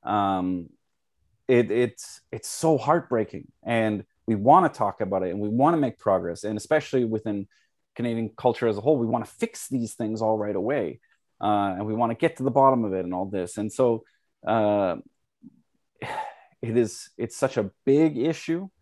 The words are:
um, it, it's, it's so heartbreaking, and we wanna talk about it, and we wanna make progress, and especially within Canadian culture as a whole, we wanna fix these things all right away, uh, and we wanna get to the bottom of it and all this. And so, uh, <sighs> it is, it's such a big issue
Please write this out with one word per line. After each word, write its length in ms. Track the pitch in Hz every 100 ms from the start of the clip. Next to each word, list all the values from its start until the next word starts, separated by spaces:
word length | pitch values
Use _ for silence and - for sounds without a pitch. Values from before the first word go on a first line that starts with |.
um, 640 | - 104 101 95 92 90 85 _ _ _ _ _ _ _ -
it, 220 | 123 113
it's, 500 | 110 123 - - - _
it's 180 | 110 -
so 280 | - 160 147
heartbreaking, 720 | 139 170 170 120 107 - - _
and 420 | - 117 110 104 - _ -
we 80 |
wanna 340 | 110 107 175 170
talk 320 | - 104 -
about 220 | 98 95
it, 80 | 92
and 100 | 95
we 80 | 104
wanna 300 | 113 143 170
make 200 | 135 -
progress, 460 | - 87 87 85
and 120 | 104 107
especially 480 | - 156 143 131
within 420 | 117 110 113 101 98 _ _ _ _
Canadian 360 | - 120 113 110 -
culture 320 | 131 113 120
as 80 | 101
a 40 |
whole, 180 | 113 151
we 80 | 113
wanna 180 | 120
fix 440 | 113 - 233 - -
these 260 | 131 113
things 260 | - 110 110
all 160 | 110 110
right 200 | 104 98
away, 440 | 107 143 90 62 _ _ _ _
uh, 340 | 104 104 98 92
and 100 | 107
we 80 |
wanna 200 | 110 117
get 220 | 117 165 160
to 60 |
the 80 | 131
bottom 340 | 127 135 127
of 80 | 110
it 120 | 95
and 100 | 90
all 120 | 90 98
this. 300 | 98 87 -
And 160 | 107
so, 300 | - 127 113 - _ _ _ -
uh, 500 | 113 104 104 95 82 - _ _ _ - _ _ _ _
<sighs> 760 | _ - - - - _ _
it 160 | 117 117
is, 320 | 113 - - -
it's 200 | 113 -
such 200 | 131 123
a 140 | 98 _
big 340 | - 139 160 143
issue 500 | 143 156 - 165 196 _